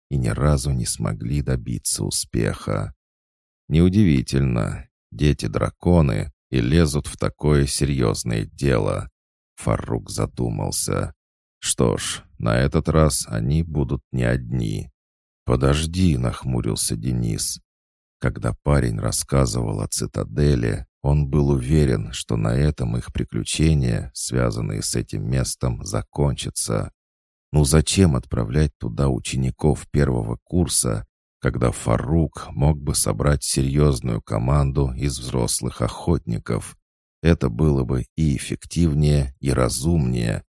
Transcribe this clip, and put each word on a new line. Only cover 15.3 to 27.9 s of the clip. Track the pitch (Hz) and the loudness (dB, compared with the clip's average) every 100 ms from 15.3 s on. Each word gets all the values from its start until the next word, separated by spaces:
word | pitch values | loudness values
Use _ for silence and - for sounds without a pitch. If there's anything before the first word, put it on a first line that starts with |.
| _ - | _ -2
«Подожди», | 62 67 73 80 87 92 69 | 2 2 2 0 2 2 2
нахмурился | 60 - 65 62 55 52 - 55 | 0 -4 -4 -2 -2 -2 -4 -4
Денис. | 60 60 58 52 - - _ _ _ _ _ _ | -4 -2 -2 -2 -4 -8 _ _ _ _ _ _
Когда | 62 - 57 57 | -4 -2 -4 -4
парень | - 71 60 53 | 0 2 2 -2
рассказывал | 55 - - 69 65 62 55 52 | -2 -4 0 0 2 0 -4 -4
о | 50 | -4
цитадели, | - 55 - 50 57 73 65 57 50 - _ | -4 -4 -6 -4 2 2 4 0 -4 -8 _
он | 69 73 69 | 0 2 2
был | 73 71 | 2 2
уверен, | 69 62 78 69 55 53 | 2 2 4 4 2 -2
что | - - 57 | -8 -4 -2
на | 53 62 | 0 2
этом | 76 76 58 58 | 2 0 -2 -4
их | - | -4
приключения, | - 58 57 53 - 78 76 62 53 - - | -6 -4 -6 -4 2 4 4 2 -2 -4 -8
связанные | - 60 60 55 52 53 | -4 -2 0 -2 -4 -4
с | - 58 | -4 -4
этим | 57 52 50 | -4 -6 -2
местом, | 65 62 - 64 58 | -2 -2 -2 -4 -4
закончатся. | - 57 - - 71 64 - - - 53 50 - _ _ _ _ _ | -6 -6 -6 -2 -2 -2 -6 -6 -4 -4 -4 -10 _ _ _ _ _
Ну | 73 | 2
зачем | 71 76 73 | 6 4 4